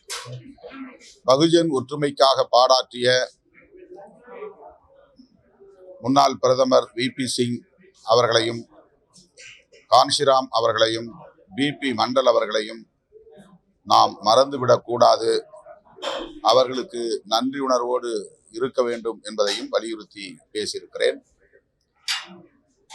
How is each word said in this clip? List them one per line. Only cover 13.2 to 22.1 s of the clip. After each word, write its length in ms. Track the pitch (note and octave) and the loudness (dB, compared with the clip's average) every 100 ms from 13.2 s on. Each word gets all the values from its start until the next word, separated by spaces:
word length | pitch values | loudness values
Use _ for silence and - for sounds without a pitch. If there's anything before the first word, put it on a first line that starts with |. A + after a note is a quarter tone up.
| - - - _ _ _ - | -20 -20 -20 _ _ _ 2
நாம் 280 | A2 G#2+ - G2+ | 4 4 0 2
மறந்துவிடக்கூடாது. 1040 | A#2+ C#3 C#3 B2 A#2+ - A#2+ A#2 A2 A2+ A2+ - - - - _ - - - - - G#2 | 4 2 0 2 2 0 2 4 4 0 -2 -4 -16 -20 -20 _ -12 -10 -10 -12 -2 2
அவர்களுக்கு 520 | B2 B2+ B2+ G2+ A#2+ A#2 G#2 G2 | 4 2 -2 -8 -8 -6 -8 -2
நன்றி 260 | A2+ C3 C#3 C3+ | -2 -2 -4 -2
உணர்வோடு 460 | B2 A#2+ B2 A#2+ G#2+ - _ _ A2+ | 0 0 -4 -4 -8 -10 _ _ -8
இருக்க 200 | B2+ C3 A#2+ | -4 -2 -4
வேண்டும் 300 | A#2 A2+ G#2+ - | -4 -8 -10 -8
என்பதையும் 420 | G#2+ G2+ G#2 C#3 G#2 | -6 -4 -6 -6 -6
வலியுறுத்தி 500 | A2+ G#2+ - G#2 F#2+ E2 _ | -6 -10 -14 -16 -16 -18 _
பேசியிருக்கிறேன். 640 | G#2+ G2+ G2 F2+ - A#2 C#4 _ _ _ _ _ _ _ _ - | -10 -8 -10 -14 -4 -4 -4 _ _ _ _ _ _ _ _ -10